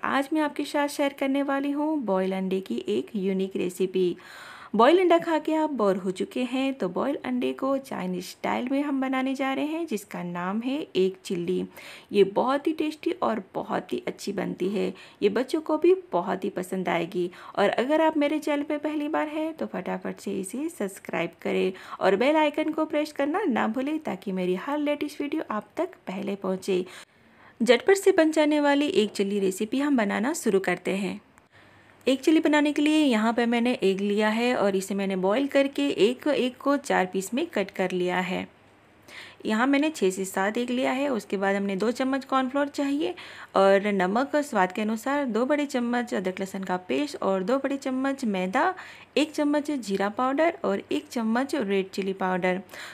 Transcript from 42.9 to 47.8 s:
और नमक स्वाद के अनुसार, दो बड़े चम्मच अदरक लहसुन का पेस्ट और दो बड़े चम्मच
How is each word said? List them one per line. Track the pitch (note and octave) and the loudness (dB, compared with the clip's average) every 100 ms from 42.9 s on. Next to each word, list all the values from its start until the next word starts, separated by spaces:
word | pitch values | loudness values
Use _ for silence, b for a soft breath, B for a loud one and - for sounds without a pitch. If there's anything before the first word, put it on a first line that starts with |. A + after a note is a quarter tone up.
| C#4+ E4+ E4+ B B B | 0 -2 -6 B B B
और | - G3 G3 G#3 | 4 6 6 4
नमक | G3+ F3+ G#3+ C#4 D4 | 2 2 0 0 0
स्वाद | D4 G#3+ F#3 | 0 2 2
के | A3 | 0
अनुसार, | G#3+ A3 C4 C#4+ | -4 -2 -2 -2
दो | C4+ G#3+ C4 | -2 0 0
बड़े | D4 C#4+ | 0 0
चम्मच | B3+ A#3+ B3 A#3+ | -2 -2 -2 -2
अदरक | A#3 F#3 F#3 | -2 -2 -4
लहसुन | F#3+ G3 | -6 -6
का | F#3 F3+ | -4 -4
पेस्ट | - C4 D4 - | -2 -2 -2 -4
और | G3 F#3+ | -2 0
दो | F#3+ C4+ | 0 0
बड़े | C4+ | 0
चम्मच | C#4 | -4